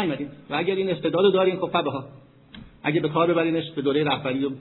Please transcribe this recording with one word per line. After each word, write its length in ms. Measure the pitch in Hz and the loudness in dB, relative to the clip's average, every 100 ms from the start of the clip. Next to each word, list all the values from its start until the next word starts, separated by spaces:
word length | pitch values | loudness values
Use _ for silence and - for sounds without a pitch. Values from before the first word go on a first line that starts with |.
نیومدین. 260 | 196 135 143 - - | 0 -2 -8 -12 -6
و 60 | 143 | -2
اگر 200 | 175 190 | 0 0
این 140 | 190 | 0
استعداد 360 | 165 156 160 196 | -2 0 4 4
رو 60 | |
دارین، 240 | 185 185 185 | 4 2 0
خب 120 | 175 | 0
فبها. 380 | 175 147 135 120 - - _ - - - - 143 | 0 0 -4 -8 -16 -20 _ -20 -20 -20 -8 -2
اگه 160 | 156 | 0
به 80 | 151 | 2
کار 240 | 156 170 | 2 2
ببرینش، 380 | 170 165 165 147 | 2 2 -2 -4
به 100 | - | -4
دورهٔ 220 | 135 139 | 0 2
رهبری 420 | 147 131 131 131 139 | 2 0 -2 -2 -4
و 40 | 131 | -6